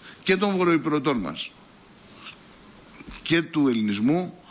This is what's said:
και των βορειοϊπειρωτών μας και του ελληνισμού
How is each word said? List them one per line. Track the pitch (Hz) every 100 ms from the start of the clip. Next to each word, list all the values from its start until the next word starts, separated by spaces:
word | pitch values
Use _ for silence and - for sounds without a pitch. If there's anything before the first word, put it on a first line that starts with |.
| - -
και | - 185
των | 202 190
βορειοϊπειρωτών | 175 165 151 151 143 123
μας | 82 - - - - - - - - - - - - - - - - - - -
και | - 165
του | 160 151 139
ελληνισμού | 117 107 101 120 170 180 - -